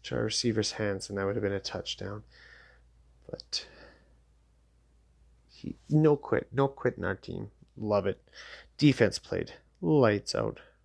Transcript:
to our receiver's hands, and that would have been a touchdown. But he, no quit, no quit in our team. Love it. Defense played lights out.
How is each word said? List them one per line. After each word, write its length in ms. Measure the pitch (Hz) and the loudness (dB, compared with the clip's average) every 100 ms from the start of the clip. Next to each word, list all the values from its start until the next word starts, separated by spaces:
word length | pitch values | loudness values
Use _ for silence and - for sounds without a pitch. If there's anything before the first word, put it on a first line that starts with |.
to 120 | - 120 | -6 -4
our 80 | |
receiver's 480 | 110 - 120 110 104 | -2 -2 -2 0 -2
hands, 360 | - 104 98 - | -2 -4 -4 -6
and 100 | 101 | -4
that 80 | 98 | -2
would 100 | 101 | -2
have 60 | |
been 80 | 101 | -2
a 80 | 98 | -4
touchdown. 640 | - 98 - - 101 104 - - - - - - _ _ _ _ - | -6 -8 -8 -8 -8 -10 -16 -20 -20 -20 -20 -20 _ _ _ _ -16
But 380 | - - - - - - - _ _ _ _ _ _ _ _ _ _ _ _ _ _ _ | -16 -10 -10 -10 -20 -20 -20 _ _ _ _ _ _ _ _ _ _ _ _ _ _ _
he, 280 | - - - - | -14 -12 -12 2
no 260 | 151 156 147 | 6 6 4
quit, 320 | - 110 - | 2 -2 0
no 160 | 117 139 | 0 0
quit 280 | 139 123 104 | 2 -2 0
in 80 | |
our 120 | 90 95 | -6 -6
team. 340 | - 90 107 _ _ - | -8 -10 -12 _ _ -8
Love 300 | 107 101 95 | 0 2 2
it. 160 | - _ - - - - - | -6 _ -20 -20 -20 -20 4
Defense 400 | 151 - 107 - | 4 6 4 2
played 340 | - 90 - - _ _ | -6 -6 -6 -12 _ _
lights 540 | 170 151 117 104 - | 0 4 4 4 -2
out. 260 | - 110 110 - _ | -4 -4 -6 -20 _